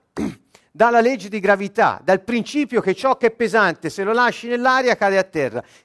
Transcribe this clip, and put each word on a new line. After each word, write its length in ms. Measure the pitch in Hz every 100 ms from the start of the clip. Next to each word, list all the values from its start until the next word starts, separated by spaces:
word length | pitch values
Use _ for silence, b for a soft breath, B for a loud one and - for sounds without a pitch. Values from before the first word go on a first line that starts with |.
| _
<clears throat> 580 | - - 139 _ _ _
dalla 300 | 151 226 233
legge 300 | 233 262 196
di 100 | 208
gravità, 600 | 196 196 196 202 180 104
dal 160 | 143 185
principio 640 | 190 233 - 294 294 226
che 120 | 185
ciò 220 | 185 262 240
che 120 | 233
è 20 |
pesante, 580 | 226 226 220 190 156 156
se 160 | -
lo 80 | 196
lasci 340 | 233 240 - 233
nell'aria, 480 | 240 254 262 254
cade 220 | 220 202 196
a 60 |
terra. 420 | 190 156 131 117 b b